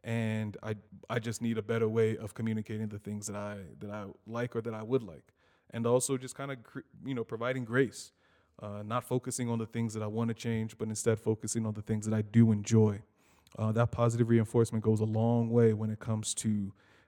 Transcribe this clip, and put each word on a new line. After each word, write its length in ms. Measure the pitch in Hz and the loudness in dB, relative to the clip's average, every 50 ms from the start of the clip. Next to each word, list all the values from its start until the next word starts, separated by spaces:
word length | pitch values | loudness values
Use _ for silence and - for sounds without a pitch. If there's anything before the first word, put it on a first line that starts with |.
| - | -4
and 540 | 117 113 117 113 110 110 110 110 104 101 - | -2 -2 -2 0 0 -2 -2 -2 -4 -6 -8
I, 140 | - 110 107 101 - _ - 95 - _ | -6 -6 -6 -6 -8 _ -20 -20 -8 _
I 100 | 113 117 | -4 -4
just 220 | 110 120 113 - | -2 -4 -6 -4
need 160 | 120 117 113 | -2 -2 -2
a 60 | 110 | -2
better 260 | 104 - 117 117 113 110 | -2 -2 0 0 0 2
way 300 | 110 113 110 110 110 - | 2 2 2 2 2 -2
of 160 | 110 104 - | -8 -12 -8
communicating 540 | - 113 113 110 110 107 - 110 107 110 107 | -4 -4 -2 -2 -2 -4 -6 -6 -6 -6 -6
the 100 | 104 101 | -8 -10
things 280 | _ 101 104 104 101 110 | _ -8 -8 -8 -8 -8
that 80 | 101 | -8
I, 240 | 104 104 104 104 101 95 82 - - | -8 -8 -8 -10 -12 -14 -16 -16 -14
that 100 | - 104 | -12 -10
I 140 | 104 107 101 98 - - _ | -10 -10 -10 -12 -16 -18 _
like 280 | 107 113 117 123 120 - | -8 -6 -4 -4 -4 -4
or 60 | 117 | -6
that 140 | 110 117 110 | -6 -6 -8
I 80 | 110 | -8
would 200 | 110 110 131 131 | -4 0 0 -2
like. 300 | 117 92 78 67 _ _ _ _ _ _ _ _ _ _ | -2 -2 -16 -18 _ _ _ _ _ _ _ _ _ _
And 160 | - 117 117 | -6 -2 2
also 320 | 117 123 131 123 - 135 127 | 4 4 2 2 0 -4 -4
just 180 | 127 127 - | -4 -10 -12
kinda 200 | - 139 143 139 | -12 -10 -10 -10
cr-, 240 | 123 110 - - 135 - _ - - | -12 -14 -14 -16 -16 -16 _ -20 -14
you 120 | - 131 139 | -8 -6 -6
know, 100 | 120 113 | -6 -6
providing 400 | - - 110 117 123 131 131 123 | -6 -6 -4 -2 -2 -2 -2 -4
grace, 480 | 110 117 131 139 107 - - - - _ _ _ _ _ _ _ _ _ - | 0 2 2 2 2 0 -12 -18 -18 _ _ _ _ _ _ _ _ _ -14
uh, 200 | - 104 101 104 104 | -12 -10 -10 -10 -6
not 200 | 104 113 123 - | -4 -4 -4 -2
focusing 440 | - 123 127 - 127 123 - 123 117 | 0 -2 -2 -2 -4 -6 -4 -2 -2
on 100 | 117 117 | -2 -2
the 60 | 113 | -4
things 280 | 107 - 117 117 113 104 | -4 -4 -2 -2 -2 -2
that 80 | 110 | -4
I 40 | 107 | -6
wanna 280 | 107 104 113 117 113 113 | -4 -2 -2 -2 -2 -2
change, 420 | - - 120 113 110 110 110 - | -4 -4 -2 -2 -2 -2 -4 -6
but 120 | _ 117 110 | _ -6 -6
instead 300 | 110 - - 117 110 107 | -4 0 2 2 2 2
focusing 460 | - 113 113 - - 110 - 117 110 | 2 -2 -2 0 -2 -4 -4 -2 -2
on 80 | 110 | -2
the 100 | 107 107 | -4 -6
things 220 | 104 - 113 107 104 | -4 -2 -2 -2 0
that 100 | 107 110 | 0 0
I 60 | 110 | 0
do 320 | 107 104 - 117 113 113 | -2 4 8 8 8 8
enjoy. 480 | 107 104 104 - 113 110 107 107 101 101 - _ _ _ _ _ _ _ _ _ - - | 6 2 2 4 6 6 6 6 4 -2 -10 _ _ _ _ _ _ _ _ _ -8 -4
Uh, 140 | 107 107 | -2 0
that 180 | 107 113 120 117 | 2 2 2 0
positive 380 | - - 120 117 117 117 117 110 | 2 2 2 2 4 2 4 6
reinforcement 560 | 117 117 110 - - 120 117 - - 113 104 | 6 4 4 4 4 2 2 4 0 0 2
goes 160 | 110 110 104 | 2 2 2
a 60 | 110 | 2
long 420 | 110 107 110 113 117 120 117 117 113 | 0 2 2 2 4 4 2 2 4
way 240 | 117 120 117 113 | 4 6 6 6
when 160 | 107 104 110 110 | 4 2 -2 -4
it 100 | 110 - | -4 -6
comes 360 | - 117 110 107 107 - - | -4 -4 -4 -2 -2 -4 -6
to, 400 | - - 113 107 104 98 98 - _ _ _ _ _ _ | -2 -2 0 0 0 -2 -6 -8 _ _ _ _ _ _